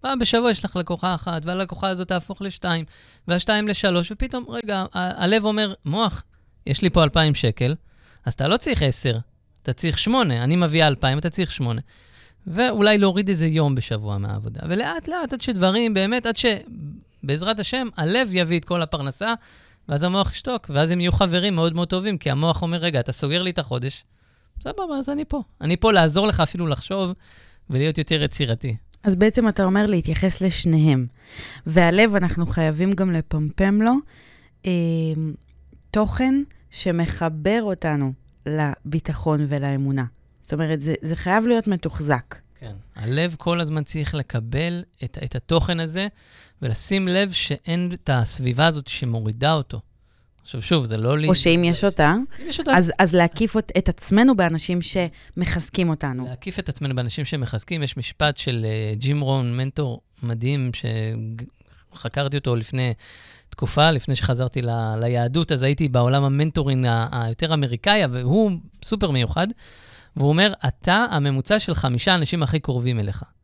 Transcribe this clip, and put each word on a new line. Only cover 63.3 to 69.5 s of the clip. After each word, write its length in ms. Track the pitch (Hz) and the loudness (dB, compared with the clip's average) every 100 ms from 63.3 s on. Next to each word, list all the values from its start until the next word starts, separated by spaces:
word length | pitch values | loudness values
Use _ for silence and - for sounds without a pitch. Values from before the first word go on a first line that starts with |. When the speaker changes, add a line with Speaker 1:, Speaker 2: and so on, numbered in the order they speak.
| - _ | -20 _
Speaker 1:
תקופה, 420 | - 120 - 156 | -6 -2 4 4
לפני 240 | 147 - | 4 0
שחזרתי 480 | 131 - 123 127 135 | -2 0 0 -2 -2
ל-, 320 | 120 117 113 110 | -2 -2 -2 -2
ליהדות, 520 | 117 120 120 147 160 | 0 0 0 0 0
אז 100 | 143 | 0
הייתי 260 | 131 143 151 | 0 2 2
בעולם 360 | 123 120 135 | 2 4 4
המנטורינג 600 | 139 139 156 160 139 131 127 | 2 2 0 0 0 2 2
ה-, 380 | 113 113 127 | 2 0 -2
היותר 300 | 117 117 160 | -4 -2 0
אמריקאי, 480 | 160 135 117 - 208 156 | 0 0 0 2 4 2
והוא 380 | 123 123 185 220 170 - - | 0 2 4 2 0 -8 -16
סופר 260 | - 214 196 | -6 -2 0
מיוחד. 380 | 135 117 - 190 | 2 0 0 -2